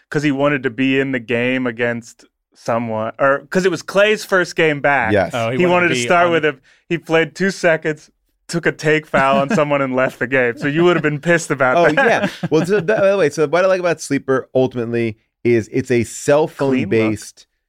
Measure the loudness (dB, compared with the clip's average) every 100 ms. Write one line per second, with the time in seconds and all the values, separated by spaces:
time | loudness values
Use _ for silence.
0 | -8 -2 -2 0 0 0 -4 -2 0 0
1 | 0 -4 -2 -2 0 -2 -4 -4 -4 -4
2 | -10 -20 _ _ _ _ -4 -2 -2 -4
3 | -6 -8 -10 -10 -6 -2 -2 -4 -4 0
4 | 0 0 -2 -2 -2 -2 -2 0 0 0
5 | 2 0 0 -2 -4 0 0 2 2 0
6 | 0 2 2 2 -2 -4 _ _ -8 -6
7 | 0 0 0 -2 -4 0 0 0 -2 -6
8 | -10 _ _ _ -8 -4 -2 -2 0 0
9 | 0 2 2 2 2 0 2 0 0 0
10 | 0 -2 -2 0 0 -2 -2 2 2 2
11 | 0 -2 0 0 0 0 2 4 2 4
12 | 2 2 -2 -4 -2 0 2 0 0 0
13 | 2 2 0 0 0 2 2 2 0 -2
14 | -4 -4 0 -2 0 0 0 -2 -4 -2
15 | -2 -4 _ _ 0 2 0 -4 0 0
16 | -2 -4 0 2 2 -2 -2 0 0 0
17 | 0 -2 -10 -20 _ _